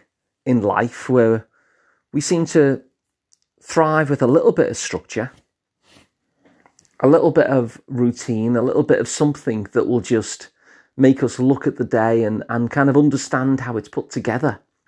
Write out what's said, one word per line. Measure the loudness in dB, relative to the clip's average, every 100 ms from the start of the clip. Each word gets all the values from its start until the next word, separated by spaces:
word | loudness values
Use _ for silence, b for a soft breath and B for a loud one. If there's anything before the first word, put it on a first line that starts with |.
| _ _ _ _ -2
in | 0
life, | 2 0 -2 -6 0
where | 2 4 0 -4 _ _ _ _ _ _
we | -6
seem | -2 -2 2
to | 2 2 0 -8 _ _ _ _ _ _ _
thrive | -4 0 2 0 0
with | 0
a | 2
little | 4 2
bit | 2 -2
of | -4
structure, | -8 -10 -8 -10 -10 -12 _ _ _ _ b b b _ _ _ _ _ _ _ _ 0
a | 4
little | 4 4
bit | 2 2
of | 0 -2 -8 -10
routine, | -2 0 -2 -6 -4 0 0
a |
little | 0 0
bit | 2 0
of | 0
something | -2 -2 -2 -6 -6 -4
that | -2 0
will | -2
just | 0 -2 -2 -10 -18 b b b b 2
make | 4 4
us | -2 0
look | 0 0 -2
at | -4
the | -2
day | 0 2 0
and, | 0 -4 -6
and | -4 -2
kind | 0 2
of | 4
understand | 2 0 -4 -4 -2 -2
how | -4 -8
it's | -8
put | -10 -8
together. | -8 -4 -2 -2 -4 _ _